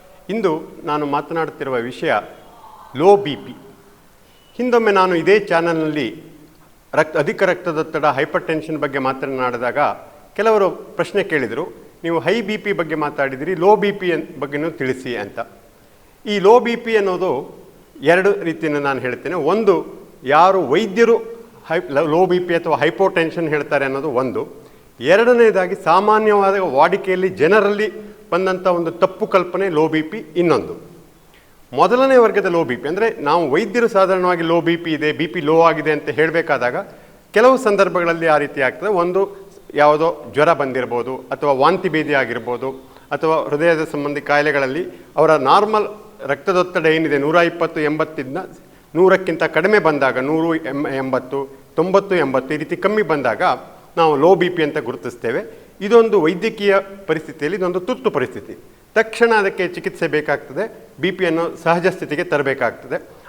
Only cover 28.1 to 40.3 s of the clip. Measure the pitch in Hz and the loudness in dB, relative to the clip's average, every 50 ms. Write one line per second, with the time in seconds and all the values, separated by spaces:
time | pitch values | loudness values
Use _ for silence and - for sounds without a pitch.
28.1 | - - - - - 175 190 190 185 185 185 190 175 175 170 165 165 - 185 185 | -20 -20 -8 -4 -2 -2 0 -2 -2 -2 0 0 0 0 -2 -4 0 0 0 0
29.1 | 185 - 220 - - 190 180 180 180 180 196 196 170 151 156 160 151 156 151 156 | 0 -4 -4 0 2 0 0 0 -2 -4 -2 0 2 2 2 2 2 -2 -2 -4
30.1 | - 226 - - - 175 175 170 147 117 87 - 85 - - - - - - - | -6 -10 -12 -6 -2 0 2 2 2 2 0 -4 -10 -14 -16 -20 -20 -20 -20 -20
31.1 | _ _ _ _ _ _ _ _ _ _ - _ - 127 160 185 220 247 262 269 | _ _ _ _ _ _ _ _ _ _ -20 _ 0 0 2 2 4 2 4 4
32.1 | 262 254 233 214 190 202 190 190 175 170 160 139 123 117 120 143 165 190 220 233 | 6 6 6 6 4 2 0 0 0 0 0 0 -2 -4 -4 -4 -2 -2 -2 -2
33.1 | 175 - - 143 151 175 170 139 127 170 226 220 190 247 233 226 - 196 190 185 | -2 -2 -2 0 2 2 2 0 0 0 -2 0 0 0 0 2 2 2 2 2
34.1 | 190 185 180 180 180 170 165 165 170 175 156 160 170 170 170 165 160 143 143 151 | 2 0 0 0 0 0 0 0 0 0 2 0 -2 -2 -2 -4 -4 -2 -2 -2
35.1 | 147 - 160 170 - 175 151 147 160 165 165 165 160 151 147 151 151 147 147 - | -2 -2 -4 -4 -4 -4 -2 2 4 4 4 4 2 2 0 -2 -2 -2 -4 -4
36.1 | 131 139 156 160 156 165 160 - 151 127 120 120 127 170 202 - - - - - | -2 0 0 0 0 -2 0 0 0 0 0 -2 -2 -4 -8 -10 -16 -20 -20 -20
37.1 | - - _ _ - 202 233 254 262 247 - 214 214 190 196 185 165 180 175 170 | -20 -20 _ _ 2 4 6 6 6 4 2 0 2 2 2 2 2 0 0 0
38.1 | 165 165 165 165 151 147 147 147 - 139 135 127 123 - 170 208 214 - 175 180 | 0 0 2 2 2 2 0 -2 -2 -2 -2 -2 -2 -2 -4 -2 0 0 0 0
39.1 | 180 190 196 190 - - - - - - - - - 143 147 147 151 151 160 165 | 0 0 -2 -2 -4 -12 -20 -20 -20 -20 -20 -8 0 4 4 4 4 4 2 0
40.1 | - - - 120 | -2 -4 -10 -6